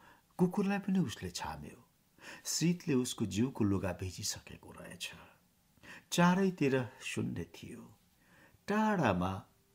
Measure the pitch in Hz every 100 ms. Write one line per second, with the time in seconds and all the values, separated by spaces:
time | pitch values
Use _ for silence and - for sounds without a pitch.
0 | - - _ - 180 208 196 202 196 190
1 | 131 - 92 - 76 73 73 - _ _
2 | _ _ - - - - 165 175 - 127
3 | 127 - 110 95 131 - 104 98 95 87
4 | 92 - 101 - - - - - - -
5 | - - - _ _ _ _ _ - -
6 | - - 175 185 196 180 143 131 110 -
7 | - - 113 110 82 - - - - -
8 | _ _ _ - - _ - 208 220 196
9 | 123 90 92 95 - _ _